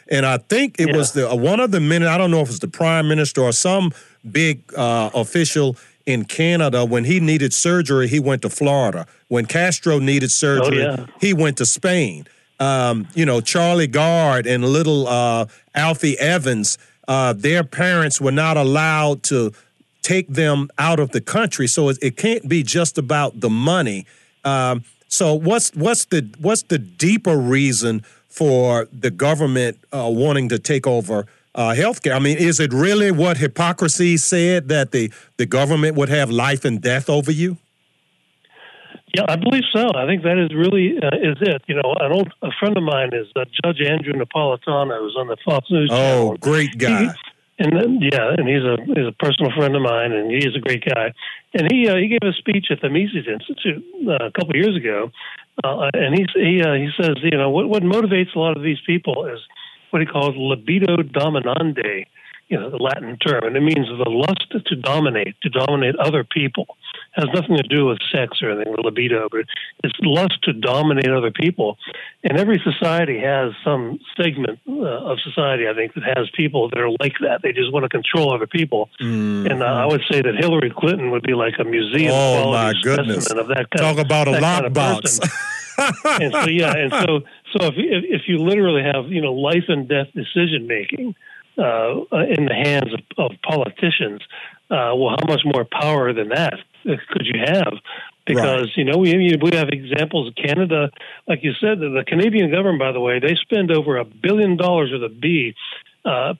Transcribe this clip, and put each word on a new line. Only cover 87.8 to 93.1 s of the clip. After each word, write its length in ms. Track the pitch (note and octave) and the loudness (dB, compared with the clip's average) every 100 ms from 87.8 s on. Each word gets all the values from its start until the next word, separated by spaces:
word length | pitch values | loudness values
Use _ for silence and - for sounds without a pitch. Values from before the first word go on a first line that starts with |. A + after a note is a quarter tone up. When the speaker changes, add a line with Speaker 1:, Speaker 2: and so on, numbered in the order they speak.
| D#4 F#3 F4+ | 0 0 0
Speaker 2:
if 140 | E3+ - | -2 0
you 100 | E3 | 0
literally 440 | E3+ G#3 F#3 D3 | 2 2 2 2
have, 240 | C#3 C#3 C3 | 0 -2 -2
you 100 | F3+ | -2
know, 120 | C#3+ | -2
life 320 | B2+ C#3 E3+ E3+ | -2 0 2 2
and 220 | D3 C3 | -2 0
death 180 | C#3+ C#3 - | -2 -2 -6
decision 520 | G#2+ F3 E3+ D3+ A#2 | -4 0 0 -2 -2
making, 480 | A2 G2+ - B3+ - - - - - | -4 -4 -6 -6 -8 -16 -20 -10 -4
uh, 420 | C3+ A2+ A2+ - - | 0 0 0 -2 -2
uh, 100 | D#3 D#3+ | 0 0
in 160 | D#3+ C#3 | 2 0
the 80 | |
hands 400 | A2 C#3+ C#3+ B2 | 0 0 0 0
of, 80 | A2+ - | -6 -8